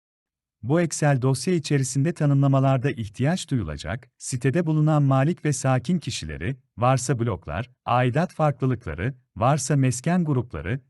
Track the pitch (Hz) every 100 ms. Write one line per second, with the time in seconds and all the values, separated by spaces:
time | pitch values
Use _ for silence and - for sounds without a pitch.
0 | _ _ _ _ _ _ 110 165 170 -
1 | 147 139 127 131 - 175 - 143 131 139
2 | 143 175 147 139 139 135 135 135 139 135
3 | 104 104 131 185 - 127 80 73 76 117
4 | - _ - 127 135 165 156 156 151 151
5 | 139 135 143 175 151 143 131 127 123 180
6 | - - 78 71 90 139 _ - 120 131
7 | - 123 117 90 - 80 - _ - 123
8 | 127 127 180 - 156 143 131 123 90 76
9 | 113 139 _ 90 120 151 - 147 131 123
10 | 160 180 156 127 - 78 82 131